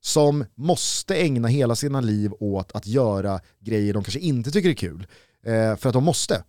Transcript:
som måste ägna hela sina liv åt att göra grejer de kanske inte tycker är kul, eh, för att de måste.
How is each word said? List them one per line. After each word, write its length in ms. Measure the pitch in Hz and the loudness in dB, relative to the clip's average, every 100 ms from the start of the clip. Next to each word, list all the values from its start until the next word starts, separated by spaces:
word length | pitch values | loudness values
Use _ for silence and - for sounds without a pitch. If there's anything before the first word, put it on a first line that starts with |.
som 440 | - - 147 147 120 - | 0 4 4 2 -2 -6
måste 600 | 147 160 - - - 190 | -2 0 0 -4 -4 0
ägna 320 | 175 127 117 | 2 2 2
hela 280 | 135 123 117 | 2 2 0
sina 260 | 143 139 | -2 -2
liv 300 | 117 104 104 98 | 0 0 -2 -4
åt 320 | 107 98 92 | -4 -4 -4
att 160 | 107 98 | -8 -2
göra 520 | 120 120 98 98 95 - _ | 0 2 0 -2 -4 -8 _
grejer 340 | 101 110 104 | -4 0 0
de 100 | 104 | 0
kanske 160 | 98 110 | -4 -4
inte 320 | 175 131 113 | -2 -2 0
tycker 180 | 165 185 | 0 2
är 40 | |
kul, 340 | 139 92 78 98 - _ _ - | 0 -4 -8 -16 -18 _ _ -2
eh, 300 | 113 110 104 | 0 2 0
för 140 | 131 | 0
att 40 | |
de 100 | 123 | 2
måste. 400 | 147 147 - - | 2 0 0 -4